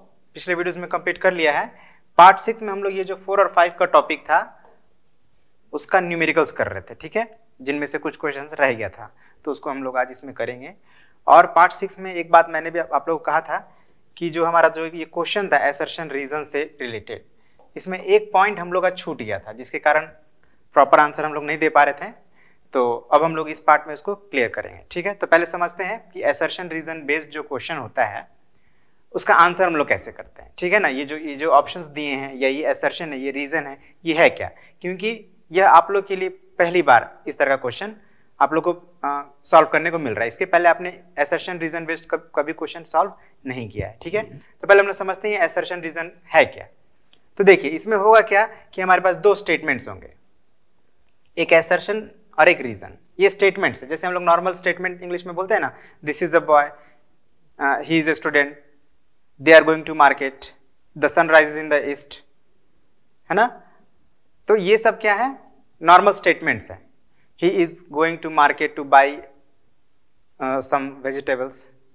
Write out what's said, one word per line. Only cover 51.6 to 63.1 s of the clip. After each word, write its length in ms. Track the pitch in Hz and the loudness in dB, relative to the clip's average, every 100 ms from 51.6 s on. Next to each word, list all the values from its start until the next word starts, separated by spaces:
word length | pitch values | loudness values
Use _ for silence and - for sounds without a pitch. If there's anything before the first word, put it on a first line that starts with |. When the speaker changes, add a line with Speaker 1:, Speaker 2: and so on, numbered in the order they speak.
| 160 175 190 214 220 - _ - | 4 -2 -2 -6 -8 -18 _ 2
Speaker 1:
और 80 | 160 | 4
एक 140 | 156 | 4
reason। 360 | 131 101 92 98 _ - | -2 -10 -14 -20 _ 0
ये 100 | 196 | 0
statements 540 | 196 196 190 165 123 | 2 0 0 -4 -4
है, 60 | 131 | -8
जैसे 180 | 156 180 | -8 -6
हम 60 | |
लोग 100 | 180 | -2
normal 300 | 175 170 185 | 2 2 0
statement 500 | 180 185 175 180 180 | -4 -4 -4 -6 -10
English 220 | 180 175 180 | -10 -10 -8
में 100 | 170 | -8
बोलते 180 | 190 | -2
हैं 80 | 208 | -2
ना, 140 | 135 - - _ 147 | -2 -8 -20 _ -8
"This 180 | 143 | -6
is 120 | 175 165 | 0 0
a 80 | 147 | 4
boy, 140 | 147 147 - _ _ _ _ _ _ _ - | 4 2 -4 _ _ _ _ _ _ _ -6
uh, 160 | 143 123 | -2 -2
he 200 | 147 165 | -2 0
is 60 | 151 | 0
a 100 | 156 | -2
student, 300 | 160 147 143 147 _ _ _ _ _ _ _ - | 0 0 0 -4 _ _ _ _ _ _ _ -2
they 180 | 139 160 | 8 8
are 60 | 151 | 8
going 200 | 160 156 | 2 -2
to 80 | 156 | 4
market, 500 | 139 139 135 - - - _ _ _ 151 | 4 4 -4 -10 -16 -18 _ _ _ -4
the 120 | 143 | 0
sun 180 | 160 165 | 2 4
rises 320 | 160 151 151 | 6 4 0
in 60 | 156 | -2
the 160 | 147 131 | -2 -2
east", 280 | 139 - - - _ _ _ _ _ _ _ _ | -8 -10 -16 -20 _ _ _ _ _ _ _ _